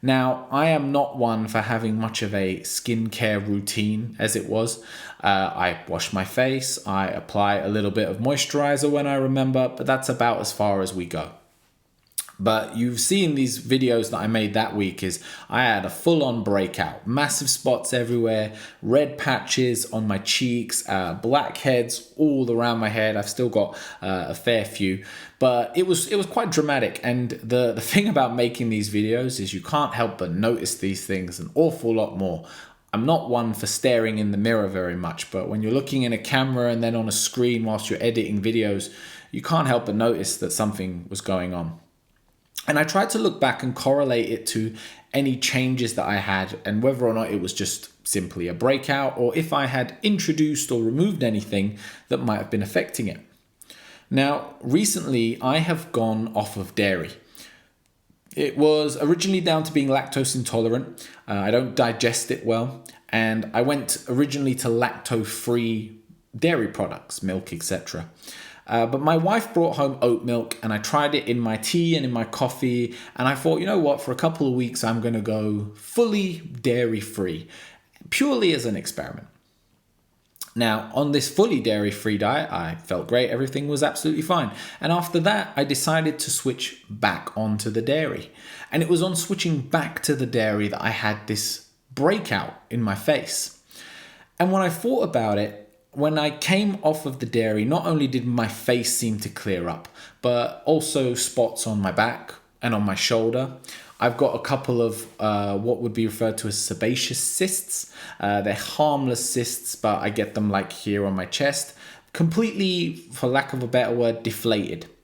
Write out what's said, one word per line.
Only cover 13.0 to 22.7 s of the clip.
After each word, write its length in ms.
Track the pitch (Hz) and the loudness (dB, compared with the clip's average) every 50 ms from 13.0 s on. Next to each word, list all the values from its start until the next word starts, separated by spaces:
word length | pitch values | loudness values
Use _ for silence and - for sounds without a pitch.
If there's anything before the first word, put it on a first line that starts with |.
| - - 185 196 190 165 147 | 0 2 4 4 4 4 4
these 240 | 135 135 123 113 - | 2 0 0 0 -6
videos 520 | - 113 127 131 131 123 120 117 113 113 | 0 0 2 4 4 4 4 4 2 0
that 60 | 117 85 | -2 -2
I 100 | 92 107 | -2 0
made 280 | 113 113 107 104 98 | 2 2 2 2 2
that 200 | 110 110 - - | 0 0 0 0
week 280 | 104 101 95 - - - | 0 0 0 0 -2 -4
is 200 | 95 87 - - - - - - - | -4 -4 -6 -10 -14 -16 -18 -12 -2
I 140 | - 120 127 | 0 2 4
had 220 | 120 110 101 92 | 4 4 2 0
a 40 | - | -4
full-on 540 | - - - 165 170 160 143 131 117 117 101 | -6 0 2 4 4 4 4 2 0 0 0
breakout, 640 | 101 101 98 95 90 - - 90 73 65 - - 95 | 2 2 2 2 0 0 -2 -4 -4 -4 -8 -6 -2
massive 420 | 120 135 147 143 - - 143 131 | 0 0 0 0 0 -2 0 0
spots 440 | - - - 139 123 123 - - - | -2 0 2 2 2 2 0 -2 -2
everywhere, 580 | 123 120 117 120 120 113 113 110 110 107 107 110 - - - - _ | -2 0 0 0 2 2 2 2 2 0 -2 -6 -12 -16 -18 -18 _
red 360 | - 104 120 147 151 139 - - | 0 4 4 4 4 2 -2 -4
patches 680 | - 147 127 - 98 - - - 127 123 117 110 - - - | -2 0 0 0 0 -2 0 2 2 2 2 0 -4 -4 -4
on 120 | 110 110 | -2 0
my 120 | 107 98 95 | 0 0 -2
cheeks, 680 | 101 - - - 127 123 120 120 113 - - - - - | 0 0 0 0 0 0 0 -2 -2 -2 -4 -4 -2 0
uh, 240 | 101 95 92 87 82 | -2 0 0 -2 -4
blackheads 1000 | - - 113 131 147 139 - - - - 131 131 123 117 - - - - - - - | -4 0 2 2 2 2 0 -6 -2 2 2 4 4 2 0 -4 -8 -10 -14 -2 2
all 340 | 156 156 143 135 131 120 | 2 4 4 2 2 2
around 280 | 117 117 117 120 | 2 2 2 2